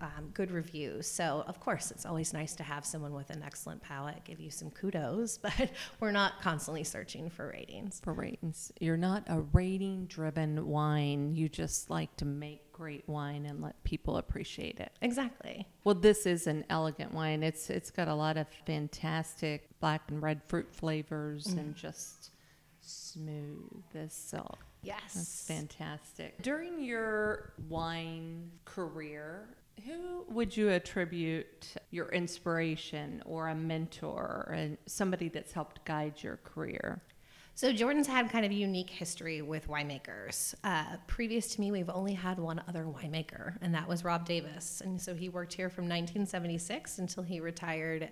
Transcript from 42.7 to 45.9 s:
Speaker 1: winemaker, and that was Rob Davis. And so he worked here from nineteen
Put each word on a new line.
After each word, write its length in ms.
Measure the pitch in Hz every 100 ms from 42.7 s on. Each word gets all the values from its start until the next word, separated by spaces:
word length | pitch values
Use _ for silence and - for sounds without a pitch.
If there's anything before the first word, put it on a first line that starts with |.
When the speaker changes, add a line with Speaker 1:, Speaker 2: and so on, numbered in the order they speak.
| 170
Speaker 1:
winemaker, 720 | 160 143 156 160 156 - - 175
and 120 | 175
that 140 | 165 170
was 160 | 170
Rob 220 | 175 170 170
Davis. 560 | 170 151 170 - -
And 180 | 190 185
so 140 | 185 170
he 140 | 180
worked 240 | 175 175
here 160 | 185 185
from 180 | 180
nineteen 380 | 175